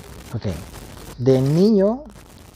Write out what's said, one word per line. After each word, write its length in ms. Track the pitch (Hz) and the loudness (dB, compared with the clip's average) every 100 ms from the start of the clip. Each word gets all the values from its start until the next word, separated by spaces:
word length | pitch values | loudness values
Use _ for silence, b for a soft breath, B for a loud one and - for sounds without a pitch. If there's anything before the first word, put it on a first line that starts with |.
| - - - | -18 -18 -12
Ok. 120 | 113 104 78 - - - - - - | -8 -6 -6 -10 -16 -18 -18 -14 -2
De 220 | 123 131 | 2 4
niño, 640 | 135 160 202 208 196 247 311 - - - - | 4 4 4 4 2 0 -8 -20 -20 -20 -14